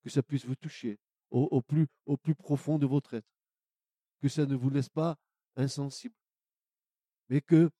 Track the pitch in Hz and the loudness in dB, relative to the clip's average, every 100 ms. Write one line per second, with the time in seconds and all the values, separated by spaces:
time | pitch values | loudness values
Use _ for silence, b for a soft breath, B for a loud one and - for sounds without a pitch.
0 | - 143 - 139 123 135 156 - 117 104 | -4 -4 -2 -4 -4 -8 -8 -8 -8 -8
1 | _ _ _ 117 147 135 - 151 151 _ | _ _ _ -2 2 0 0 0 0 _
2 | - 143 156 156 - 139 - 156 139 139 | -6 -4 -2 -4 -2 -4 -2 0 2 0
3 | - 117 - _ _ _ _ _ _ _ | -2 -10 -10 _ _ _ _ _ _ _
4 | _ - 139 151 139 135 131 139 127 156 | _ -4 -4 0 -2 0 0 0 -2 -2
5 | 165 147 _ _ _ 120 135 143 139 - | -4 -4 _ _ _ -4 -4 -2 -8 -8
6 | 240 _ _ _ _ _ _ _ _ _ | -16 _ _ _ _ _ _ _ _ _
7 | _ _ - 143 - 160 165 | _ _ -4 -4 6 6 6